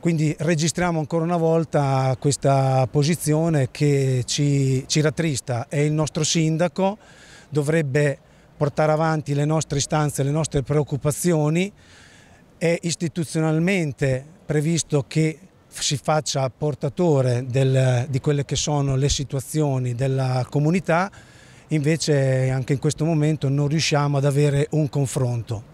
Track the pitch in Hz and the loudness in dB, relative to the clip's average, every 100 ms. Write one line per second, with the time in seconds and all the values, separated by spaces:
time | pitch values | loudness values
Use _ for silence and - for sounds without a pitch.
0 | 175 165 156 143 151 170 160 - 175 165 | 0 0 0 -2 -2 0 0 0 -2 -2
1 | 147 170 165 175 165 165 160 156 139 135 | -2 -2 0 0 2 2 2 0 2 2
2 | 131 127 147 135 139 139 135 131 127 151 | 0 0 0 0 2 2 4 2 2 2
3 | 143 175 156 151 165 156 127 - 147 139 | 0 0 0 0 2 2 0 0 2 2
4 | 135 127 120 - 147 139 135 131 127 160 | 2 0 -2 -2 0 2 2 0 0 0
5 | 151 - 165 135 - 120 123 143 151 151 | 0 0 -4 -4 -6 -6 -4 -2 0 0
6 | 151 - 156 170 156 160 175 - 190 208 | -2 -2 -2 0 0 0 -2 0 -2 -2
7 | - - - - - 143 143 165 147 135 | -14 -20 -20 -20 -6 -4 0 0 0 2
8 | 147 135 - - - - 143 - 156 156 | 0 -2 -12 -20 -20 -4 -4 0 0 2
9 | 160 160 - 143 151 156 - 143 - 151 | 2 0 -2 -2 0 0 -2 -4 -2 0
10 | 147 135 139 151 156 147 127 147 143 135 | 0 -2 -2 -2 -2 -4 -2 -2 0 -2
11 | 151 139 175 165 151 165 190 - - - | -4 -2 0 2 2 0 -2 -6 -20 -20
12 | - - - - - - 165 170 170 160 | -20 -20 -20 -20 -20 -4 0 0 -2 -4
13 | 170 - 160 160 160 156 170 196 156 127 | -4 -4 -4 -2 0 2 2 0 -2 -2
14 | 143 127 143 - - 151 151 165 - 147 | -2 -2 -6 -20 -4 -2 0 -2 0 -2
15 | - 156 156 156 - _ _ - - 143 | 0 0 0 -2 -16 _ _ -8 -4 -4
16 | - 156 - 143 131 - 151 139 147 - | 0 -2 0 -2 -4 -2 -6 -4 -6 0
17 | 180 143 127 120 131 123 131 131 131 123 | 2 4 2 0 -2 0 2 2 2 2
18 | 135 131 - 143 135 143 - 147 139 131 | 0 -2 0 -2 -2 -4 -2 0 0 0
19 | 139 - 139 139 - 156 147 131 127 120 | 0 -2 -4 -6 -4 -2 0 0 -2 -2
20 | 135 135 131 127 123 147 147 180 - 165 | -2 0 0 -2 -2 0 2 0 2 0
21 | 196 - - - - - - 156 143 160 | 0 -6 -20 -20 -20 -20 -4 -2 0 0
22 | - 147 135 131 131 131 127 139 156 - | 2 2 2 2 0 -2 -2 0 0 0
23 | 156 160 147 156 139 139 143 156 135 147 | 0 2 2 0 0 0 0 0 0 0
24 | 143 143 143 139 147 143 147 156 151 143 | 2 2 2 2 2 2 0 0 0 0
25 | 135 - 127 120 110 110 - | -2 0 -2 -2 -4 -8 -8